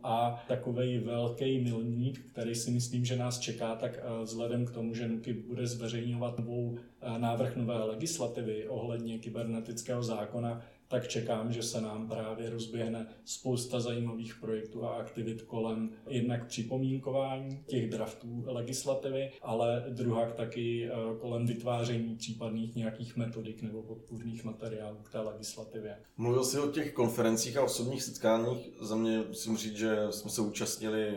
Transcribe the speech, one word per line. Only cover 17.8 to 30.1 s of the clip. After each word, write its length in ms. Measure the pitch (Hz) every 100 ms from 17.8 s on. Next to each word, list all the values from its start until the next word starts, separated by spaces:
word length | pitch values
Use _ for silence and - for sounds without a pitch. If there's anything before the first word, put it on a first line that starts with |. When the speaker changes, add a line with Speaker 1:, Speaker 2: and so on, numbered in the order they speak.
| 113
Speaker 1:
draftů 540 | 110 107 - 120 120 131
legislativy, 840 | 120 120 127 143 135 139 135 135 -
ale 420 | - 113 117 120 -
druhak 460 | 117 117 113 117
taky, 540 | - 117 120 117 117 117
eh, 300 | 120 113 113
kolem 260 | 120 120 120
vytváření 680 | 113 - 120 120 117 113 113
případných 600 | - 113 117 110 113 120
nějakých 400 | 113 - 120 -
metodik 460 | 117 117 110 110
nebo 200 | 113 110
podpůrných 640 | 110 110 - 113 117 113
materiálů 520 | 113 110 113 107 104 107
k 100 | -
té 80 | 110
legislativě. 760 | 107 107 107 - 110 113 107 101 - -
Speaker 2:
Mluvil 280 | 120 123
jsi 140 | 131 139
o 80 | 147
těch 260 | 156 -
konferencích 640 | - 117 117 113 113 123 135
a 80 |
osobních 380 | 127 - 120 135
setkáních. 680 | - - 110 113 120 123 - -
Za 160 | 107 110
mě 260 | 113 110 110
musím 280 | - 110 110
říct, 200 | 110 104
že 200 | 110 107 107